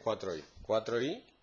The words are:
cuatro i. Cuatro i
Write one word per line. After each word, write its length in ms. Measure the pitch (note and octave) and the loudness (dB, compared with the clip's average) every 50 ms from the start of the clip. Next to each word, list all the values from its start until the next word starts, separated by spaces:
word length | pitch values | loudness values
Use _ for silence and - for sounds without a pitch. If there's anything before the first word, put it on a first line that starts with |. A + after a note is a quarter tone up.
cuatro 320 | - A2+ G#2+ F#2+ G2 F#2 E2 | 0 0 0 0 0 -4 -4
i. 80 | D2+ - - - - | -4 -6 -12 -16 -12
Cuatro 400 | - - G#2+ A2+ A2 - A#2 A#2 | -2 2 2 2 2 2 0 2
i 200 | A#2+ D3+ F#3+ B3 - - _ _ | 2 0 -2 -4 -8 -18 _ _